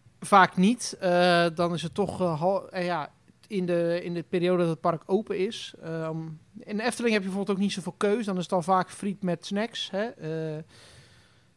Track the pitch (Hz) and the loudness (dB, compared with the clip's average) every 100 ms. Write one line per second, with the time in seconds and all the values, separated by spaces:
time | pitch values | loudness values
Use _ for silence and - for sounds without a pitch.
0 | _ _ - 196 180 - 190 247 - - | _ _ 4 6 6 6 4 2 -4 -4
1 | 185 175 180 175 170 160 175 170 160 - | 2 4 6 6 4 2 -2 -2 -4 -2
2 | 185 185 180 147 180 196 - 185 175 165 | -2 0 -2 0 0 0 -4 -6 -4 -4
3 | 143 _ _ _ - 202 175 175 170 175 | -6 _ _ _ -8 -4 0 0 0 -2
4 | 175 170 160 180 175 180 170 160 175 160 | -4 -6 -4 0 2 2 2 0 -2 -2
5 | - 196 220 180 202 226 - - 160 160 | 0 -2 0 -2 -4 -6 -14 -14 -10 -6
6 | 160 160 160 156 _ - - 208 233 226 | -6 -6 -8 -14 _ -20 -8 -2 -2 0
7 | 233 214 190 190 196 190 202 190 175 - | 2 0 0 -2 -2 0 0 0 -6 -2
8 | 208 226 202 185 165 185 165 185 - - | 0 0 0 -4 -2 0 2 2 0 -4
9 | 202 180 180 170 - 202 226 - - 190 | -6 -4 -2 -4 -4 -4 -4 -6 -6 -4
10 | 226 - 156 160 160 156 - - - - | -4 -6 -8 -6 -6 -8 -12 -20 -20 -20
11 | - - _ _ _ | -20 -20 _ _ _